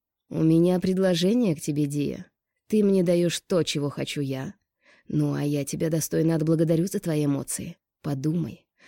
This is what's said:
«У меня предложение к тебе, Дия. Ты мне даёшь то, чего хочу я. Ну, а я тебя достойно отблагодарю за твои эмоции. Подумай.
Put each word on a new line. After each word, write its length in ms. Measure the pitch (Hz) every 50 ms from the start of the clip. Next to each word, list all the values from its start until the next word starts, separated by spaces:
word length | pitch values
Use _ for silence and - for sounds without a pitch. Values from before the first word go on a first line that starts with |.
| _ _ _ _ _ -
«У 140 | 165 165 160
меня 380 | 160 160 165 170 180 180 180
предложение 720 | 175 185 185 185 190 185 180 165 175 190 226 247 247 190 151
к 60 | 156
тебе, 260 | - - 147 147 151
Дия. 400 | 139 143 147 143 139 - - 180 _ _ _ _ _ _ _ _
Ты 160 | - 220 214 208
мне 220 | 196 196 190 180
даёшь 360 | 175 175 175 175 170 - -
то, 220 | - - 196 170 151
чего 280 | - - 151 143 143
хочу 300 | - - 139 - - 147
я. 340 | 143 135 135 131 135 196 - _ _ _ _ _ _ _ _ _ _ - -
Ну, 220 | 151 151 147 143
а 80 | 143 143
я 220 | 147 147 143 139
тебя 260 | - - 151 170 160
достойно 460 | 160 160 147 - - 165 160 160 165
отблагодарю 500 | 160 156 156 165 156 165 160 170 160 170
за 140 | 196 - 202
твои 240 | - 170 156 151 151
эмоции. 520 | 143 139 139 - - - - - 165 170 _ _ _ _ _
Подумай. 640 | - 156 143 135 135 156 156 175 156 - - - _ _ _ _ -